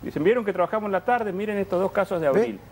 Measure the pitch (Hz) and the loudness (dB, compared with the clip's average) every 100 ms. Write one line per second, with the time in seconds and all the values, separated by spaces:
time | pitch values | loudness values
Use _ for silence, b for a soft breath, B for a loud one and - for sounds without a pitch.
0 | - 143 160 247 208 185 175 220 208 190 | -6 0 2 2 0 0 0 0 -2 -2
1 | 208 240 208 180 214 202 196 190 196 - | 0 0 0 -4 -4 -2 0 0 0 0
2 | 190 180 151 139 233 98 - | -2 0 2 2 2 -2 -12